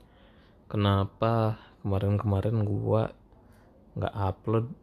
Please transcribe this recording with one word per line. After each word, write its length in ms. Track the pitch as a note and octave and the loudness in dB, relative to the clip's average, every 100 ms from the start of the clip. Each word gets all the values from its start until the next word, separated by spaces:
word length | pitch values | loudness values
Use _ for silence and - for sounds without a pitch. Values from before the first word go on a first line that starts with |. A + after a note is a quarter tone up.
| - - - - - - - | -20 -20 -20 -20 -20 -20 -8
kenapa 960 | G#2+ G2+ G2 G2 - A2+ A#2 A2 A2 - - G#2 | 0 2 2 0 -2 0 2 0 -2 -10 -10 -4
kemarin-kemarin 800 | F#2+ G2+ G2+ G#2+ G2 G#2+ A2+ G#2 | 0 0 0 2 0 0 0 0
gue 360 | G2+ A2 G#2+ A2 - - - - - - - - - | -2 0 0 0 -6 -20 -20 -20 -20 -20 -20 -14 -6
nggak 140 | G2 G#2 | -4 -2
upload. 480 | G2 - - A2 A#2+ - | -2 -2 -2 -2 -2 -8